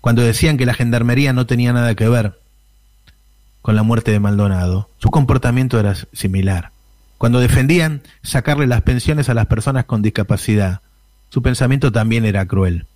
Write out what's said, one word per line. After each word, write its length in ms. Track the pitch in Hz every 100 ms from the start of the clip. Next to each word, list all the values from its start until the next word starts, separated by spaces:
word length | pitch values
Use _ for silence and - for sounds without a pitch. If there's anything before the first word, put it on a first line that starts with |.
Cuando 200 | 120 117
decían 360 | 117 110 160 143
que 80 | 127
la 80 |
gendarmería 600 | 123 120 117 117 120 139
no 120 | 127 120
tenía 280 | 120 123
nada 220 | 120 120 104
que 120 | 110
ver 320 | 120 107 - _ _ _ _ _ _ _ _ _ _ _ _
con 140 | - 107
la 80 |
muerte 280 | 110 117 113
de 80 | 104
Maldonado, 720 | 101 101 101 92 90 92 - _
su 120 | -
comportamiento 720 | 160 131 135 123 123 127 117
era 120 | 101
s-, 160 | 98 -
similar. 580 | - 95 95 95 92 - _ _ _ _ _
Cuando 220 | 117 123
defendían 640 | 120 135 131 170 160 147 - _
sacarle 420 | - 135 151 147 135
las 160 | 117
pensiones 480 | - 123 - 151 131
a 40 |
las 120 | 117 110
personas 400 | 110 139 131 -
con 160 | 113
discapacidad, 800 | 107 - 98 - - 107 95 92 _ _ _ _ _
su 120 | 131
pensamiento 500 | 123 123 127 135 135
también 340 | 113 110 117 110
era 200 | 98 92
cruel. 420 | 95 92 85 -